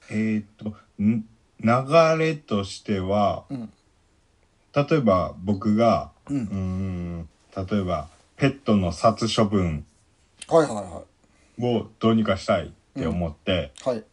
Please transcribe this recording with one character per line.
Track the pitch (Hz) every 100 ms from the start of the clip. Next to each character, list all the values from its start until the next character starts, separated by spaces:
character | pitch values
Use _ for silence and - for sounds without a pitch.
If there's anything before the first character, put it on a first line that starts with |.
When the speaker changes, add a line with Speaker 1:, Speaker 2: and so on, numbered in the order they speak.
| -
Speaker 1:
う |
ん。 | 110
え | 110 107
ー |
っ | 107 -
と、 | 107 - _ -
ん-、 | 104 117 - _ _ -
流 | 110 123 135 165 160 160
れ | 160 151
と | - 104
し | 98 -
て | - 98
は、 | 92 101 101 87 -
Speaker 2:
う | 135
ん。 | 110 _ _ _ _ _ _ _ _ _ _ 143
Speaker 1:
例 | 143 156
え |
ば | 113 92 80 -
僕 | 92 101 107 107
が、 | 117 85 - - -
Speaker 2:
う |
ん。 | 139
Speaker 1:
う |
ー | 104 98
ん、 | 92 92 95 90 87 85 80 _ _ -
例 | 92 104
え |
ば | 90 80 - _ _ -
ペ | 135
ッ | -
ト | - 104
の | 90
殺 | - 117 104 113
処 | 110 107
分 | 101 90 76 - _ _ _ _ - -
Speaker 2:
は | 165
い | 143
は |
い | 107
は | 92 87 - _ _ _ _ -
い。 | 123 113
Speaker 1:
を | - -
ど | 113
う | 110
に |
か | 104 98
し | -
た | 95
い | 76
っ | - _ -
て | 80
思 | 85 82
っ |
て、 | 76 - 90 71 - 131
Speaker 2:
う |
ん。 |
は | 113
い。 | -